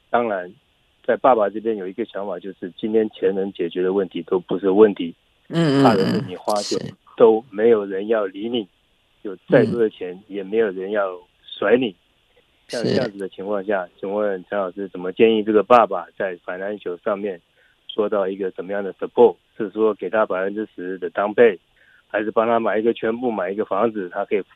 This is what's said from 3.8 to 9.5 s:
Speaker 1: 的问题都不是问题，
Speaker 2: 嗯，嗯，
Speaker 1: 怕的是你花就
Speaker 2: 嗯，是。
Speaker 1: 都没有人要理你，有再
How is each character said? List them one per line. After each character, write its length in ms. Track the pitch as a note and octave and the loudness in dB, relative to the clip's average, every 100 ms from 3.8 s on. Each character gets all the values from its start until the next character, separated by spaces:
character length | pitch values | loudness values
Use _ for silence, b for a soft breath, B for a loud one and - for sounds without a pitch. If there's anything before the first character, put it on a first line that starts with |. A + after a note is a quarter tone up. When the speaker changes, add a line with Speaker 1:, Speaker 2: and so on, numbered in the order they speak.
Speaker 1:
的 100 | F#2 | 0
问 160 | G2 F#2 | 0 -2
题 140 | F2 | -6
都 160 | E2 F#2+ | -4 -4
不 180 | - F#2 | -2 -2
是 140 | G2 | 2
问 240 | F#2+ A2 | 6 6
题， 200 | F#2+ E2+ - _ _ - | 6 -6 -10 _ _ -6
Speaker 2:
嗯， 340 | E3+ D#3+ C#3 | 0 2 4
嗯， 20 | |
Speaker 1:
怕 100 | C3+ | 6
的 120 | G2 - | 4 2
是 160 | G#2+ - | 0 -4
你 80 | - | -8
花 180 | - G#2 | -4 -4
就 160 | G#2 G2+ | -2 -6
Speaker 2:
嗯， 80 | - | -6
是。 80 | - _ - | -14 _ 6
Speaker 1:
都 280 | A#2 A2 - | 6 6 0
没 200 | G2 A#2 | 0 4
有 140 | A2 | 4
人 220 | G2+ F#2+ G#2+ | 2 -4 -2
要 180 | A2+ | 0
理 240 | G2 G2 A2+ | -2 -4 -4
你， 180 | A#2+ F#2+ _ _ _ _ _ | -4 -6 _ _ _ _ _
有 140 | G#2+ F#2 | -14 -12
再 160 | - | 2